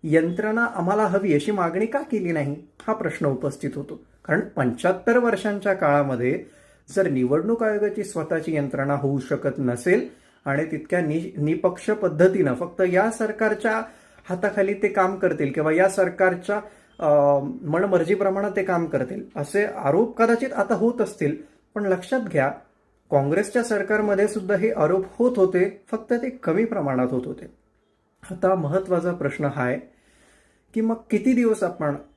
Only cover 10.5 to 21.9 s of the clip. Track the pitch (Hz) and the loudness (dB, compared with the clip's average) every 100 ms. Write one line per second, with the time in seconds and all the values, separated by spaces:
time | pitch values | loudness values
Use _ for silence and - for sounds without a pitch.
10.5 | 139 156 156 - 175 160 156 175 180 147 | -2 -2 -6 -2 -2 0 -2 -4 -4 -2
11.5 | - 180 180 - 214 185 151 185 190 143 | 0 0 -2 -4 -2 -2 4 4 4 0
12.5 | 123 170 - 185 180 214 220 214 214 220 | 0 -6 -2 2 4 2 0 -4 0 -2
13.5 | 214 226 220 226 - - - - 180 202 | 0 -2 -2 -6 -16 -20 -20 -8 -4 -2
14.5 | 202 196 202 208 202 185 190 185 165 139 | 0 0 2 0 2 0 2 0 0 -2
15.5 | 147 156 160 190 190 175 175 185 175 - | 0 0 4 2 2 -2 2 2 2 -4
16.5 | 208 202 - _ - 160 147 143 143 143 | -6 -6 -20 _ -4 2 4 6 2 0
17.5 | - - 165 196 180 165 190 196 190 202 | -8 -2 0 2 2 2 2 2 0 -2
18.5 | 190 190 175 165 135 127 127 - - 143 | -2 0 0 0 -2 -4 -6 -10 -10 -2
19.5 | 196 208 - 139 160 233 - 226 233 262 | 0 -2 -2 0 2 2 2 2 2 0
20.5 | - 196 214 226 240 196 - 147 156 - | -2 0 2 2 0 -4 -2 -2 -2 -10
21.5 | _ _ 214 202 | _ _ -6 -2